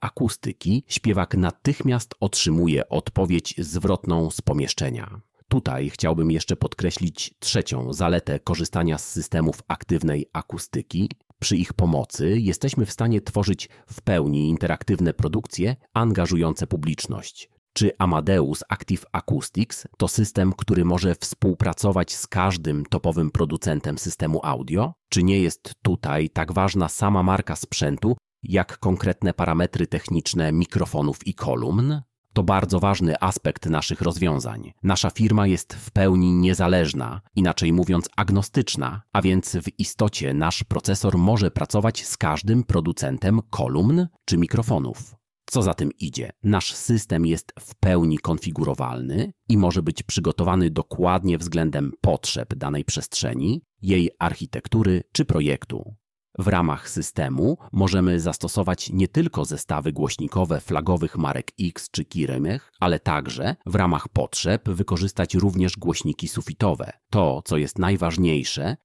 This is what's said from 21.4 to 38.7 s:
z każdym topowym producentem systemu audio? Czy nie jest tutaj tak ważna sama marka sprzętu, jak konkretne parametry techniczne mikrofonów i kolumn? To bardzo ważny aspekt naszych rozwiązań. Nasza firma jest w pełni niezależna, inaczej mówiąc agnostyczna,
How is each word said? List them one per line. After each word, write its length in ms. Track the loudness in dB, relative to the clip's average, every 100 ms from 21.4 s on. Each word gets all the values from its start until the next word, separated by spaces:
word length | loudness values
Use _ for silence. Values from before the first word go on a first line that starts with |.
| 0 2 0 0 0 2 0 -4
z 120 | -4
każdym 580 | 0 0 0 -2 -2 -2
topowym 460 | -2 0 0 0
producentem 640 | 0 0 -2 -2 -2 -4 -6
systemu 420 | -8 -4 -2 -2
audio? 500 | -2 -4 -2 -2 -2 -4 _
Czy 140 | 2
nie 160 | 4 4
jest 360 | 2 -2 -10 -6
tutaj 480 | -2 -2 -2 -2 -2
tak 240 | -2 -2
ważna 360 | 0 0 2 -2
sama 340 | 0 0 2
marka 320 | 2 2 0 -8
sprzętu, 600 | -8 -4 -2 0 0 -2 _ _
jak 360 | -2 0 0 -2
konkretne 540 | -2 0 0 0 -2
parametry 540 | 0 0 0 0 0 -2
techniczne 640 | -4 -2 -4 -2 -2 0
mikrofonów 760 | 2 0 0 -2 -2 -2 -2 -6
i 60 |
kolumn? 680 | -6 -4 -2 0 0 0 -2 -6 _ _
To 100 | -2
bardzo 360 | 2 2 2 2
ważny 400 | 2 2 2 2
aspekt 460 | 0 0 -4 -4 -2
naszych 360 | -2 -2 -2
rozwiązań. 680 | -2 0 0 0 -4 -10 -14 -4
Nasza 260 | 0 2 0
firma 380 | 2 4 4 4
jest 260 | 2 -2
w 180 | -14 -4
pełni 420 | 2 4 6 6
niezależna, 880 | 6 4 4 4 4 2 0 -6 -8 -6 0
inaczej 380 | 2 2 2
mówiąc 360 | 4 4 0 0 -2
agnostyczna, 880 | 2 2 2 0 0